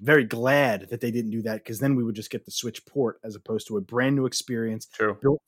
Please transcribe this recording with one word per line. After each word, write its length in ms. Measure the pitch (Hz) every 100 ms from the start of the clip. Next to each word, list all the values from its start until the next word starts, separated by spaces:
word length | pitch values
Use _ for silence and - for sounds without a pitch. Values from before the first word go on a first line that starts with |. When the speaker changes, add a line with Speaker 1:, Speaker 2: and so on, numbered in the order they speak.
Speaker 1:
very 200 | 117 151
glad 640 | 113 117 127 143 135 101 95
that 100 | 117
they 100 | 120
didn't 200 | 120 113
do 120 | 113
that, 220 | 110 110
'cause 160 | - 110
then 160 | 139 131
we 80 |
would 100 | 113
just 160 | 104 -
get 140 | 117
the 60 | -
Switch 340 | - 120 - -
port 320 | 139 117 -
as 100 | 113
opposed 320 | 104 - 110 -
to 100 | 104
a 20 |
brand 360 | 95 120 131 139
new 100 | 127
experience 600 | - - 117 113 110 -
Speaker 2:
True. 300 | - 107 101
Speaker 1:
built 200 | 139 151